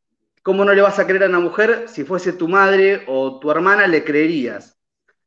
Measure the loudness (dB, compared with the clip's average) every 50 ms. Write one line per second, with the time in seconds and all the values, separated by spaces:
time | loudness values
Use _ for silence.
0 | _ _ _ _ _ _ _ _ -4 -2 0 0 2 4 4 4 4 4 2 0
1 | -2 0 0 2 2 2 2 0 -2 -2 -2 0 0 0 0 -2 -6 -10 -12 -12
2 | -8 -6 -6 -6 -6 -6 -6 -4 -4 0 2 2 2 4 4 2 2 2 0 -2
3 | -6 -6 -4 -4 -4 -6 -8 -6 -4 -2 -2 0 2 2 2 2 2 2 0 -2
4 | -2 -2 -2 0 0 0 -2 -4 -6 -6 -8 -12 -18 _ _ _ _ _ _ _
5 | _ _ _ _ _